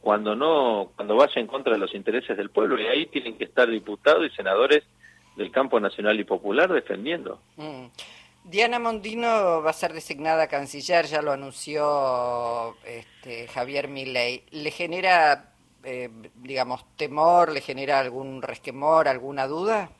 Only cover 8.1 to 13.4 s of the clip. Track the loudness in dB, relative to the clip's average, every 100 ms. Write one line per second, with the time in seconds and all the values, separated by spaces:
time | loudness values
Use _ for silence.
8.1 | -20 -20 _ -8 0 2 2 -2 -4 -6
9.1 | -2 0 2 4 2 2 0 -2 -4 -10
10.1 | -6 0 2 2 -2 -6 -10 0 2 2
11.1 | -2 -2 -4 -6 -14 -8 -2 0 2 2
12.1 | 0 -2 -2 -4 -4 -6 -10 -16 -16 -18
13.1 | _ -16 -14